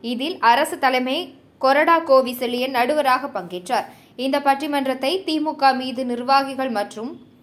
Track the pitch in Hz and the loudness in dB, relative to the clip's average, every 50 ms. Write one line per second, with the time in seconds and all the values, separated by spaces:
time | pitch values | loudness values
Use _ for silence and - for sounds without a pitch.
0 | - 233 247 240 269 311 370 - - 233 240 262 302 320 359 - 285 262 254 254 | -6 -6 -6 -4 -4 -6 -4 2 4 4 4 4 2 -2 -2 0 0 0 2 0
1 | 254 254 269 320 - - - - _ _ _ _ - 262 269 294 311 330 339 330 | 0 -2 -4 -4 -6 -8 -14 -20 _ _ _ _ 2 4 4 4 4 4 4 2
2 | 330 330 269 262 262 240 247 247 254 240 240 247 247 269 269 240 247 247 302 302 | 4 6 4 6 6 2 -4 -6 -4 -4 -2 -2 -2 -2 0 0 2 2 2 2
3 | 285 262 254 262 269 269 - 202 175 170 180 180 180 - 254 208 - - - - | 2 2 2 2 0 -6 -8 -8 -8 -8 -10 -12 -6 -2 -2 -2 -2 -4 -16 -20
4 | - _ _ - 247 269 269 285 285 277 269 277 302 302 294 285 269 269 262 254 | -20 _ _ -6 -2 0 0 0 2 2 0 0 -2 -4 -2 -2 -2 -2 -4 -2
5 | - 269 349 381 - - 311 311 302 311 294 - 277 269 254 247 254 262 254 247 | -2 -2 -2 -2 -2 -2 -2 -2 -2 -4 -2 2 2 2 4 2 -4 -6 -6 -6
6 | 269 247 240 240 247 247 269 277 269 269 269 247 262 262 233 202 208 208 - 214 | -4 -4 -4 -4 0 2 2 2 2 0 -4 -6 -4 -4 -2 -4 -4 -6 -8 -12
7 | 220 269 349 - - - _ _ | -12 -12 -12 -16 -20 -20 _ _